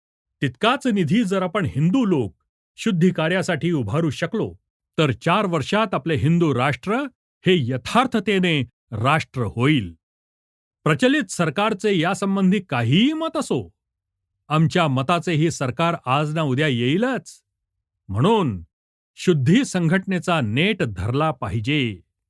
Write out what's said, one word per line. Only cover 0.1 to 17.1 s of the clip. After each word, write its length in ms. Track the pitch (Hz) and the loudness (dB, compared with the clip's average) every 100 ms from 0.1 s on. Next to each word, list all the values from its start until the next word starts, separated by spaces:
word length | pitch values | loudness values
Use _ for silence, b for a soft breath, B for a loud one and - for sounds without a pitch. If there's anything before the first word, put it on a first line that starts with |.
| _ _ - | _ _ -6
तितकाच 440 | 139 - 214 262 254 | -6 0 0 2 0
निधी 380 | 202 156 208 | 0 2 2
जर 180 | 202 190 | 2 0
आपण 240 | 185 208 139 | -2 -2 -2
हिंदू 380 | 123 165 254 | 0 2 2
लोक 320 | 220 156 101 - _ _ _ - | 2 0 -2 -8 _ _ _ -6
शुद्धी 340 | 226 180 180 | -2 2 2
कार्यासाठी 640 | 175 160 185 175 160 165 | 2 0 0 -2 -2 -2
उभारू 380 | 160 101 139 165 | -2 -2 -2 -2
शकलो, 440 | - 165 220 117 87 _ _ _ - | -2 -4 -4 -6 -8 _ _ _ 0
तर 120 | 151 | 0
चार 360 | 117 165 190 202 | 0 0 0 0
वर्षात 480 | 165 127 202 220 | -2 0 0 0
आपले 200 | 180 165 | -2 -2
हिंदू 400 | 139 131 170 170 | 0 2 2 2
राष्ट्र 400 | 120 139 - 185 233 285 _ _ _ 175 | 2 0 -2 -4 -4 -6 _ _ _ 0
हे 220 | 180 120 | 2 0
यथार्थतेने 920 | 127 - 226 247 226 202 196 180 151 123 _ - | -4 -2 0 2 0 0 0 2 0 -2 _ -10
राष्ट्र 500 | 104 123 160 - 131 | -2 2 2 0 -6
होईल. 520 | 104 113 135 151 90 80 _ _ _ _ _ _ _ _ | -4 0 2 2 -2 -10 _ _ _ _ _ _ _ _
प्रचलित 460 | 151 156 254 302 214 | 0 2 2 2 -2
सरकारचे 680 | - 160 170 214 220 214 190 | -2 -2 0 -2 0 0 0
यासंबंधी 640 | 170 190 196 196 190 202 | 0 -2 -2 2 2 2
काहीही 520 | 185 123 117 160 262 | 0 -2 2 4 2
मत 240 | 311 320 320 | 0 -4 -4
असो, 380 | - 151 92 _ _ _ _ _ _ _ - | -2 -4 -6 _ _ _ _ _ _ _ -2
आमच्या 400 | 156 160 180 160 | 2 2 2 2
मताचेही 640 | 127 131 175 170 151 165 | 0 0 0 0 0 0
सरकार 460 | - 131 110 170 170 123 | -2 -4 -2 -2 -2 -2
आज 280 | 139 151 | 0 0
ना 80 | 160 | -2
उद्या 260 | 151 127 151 | 0 0 0
येईलच. 720 | 120 120 170 247 | 0 0 0 0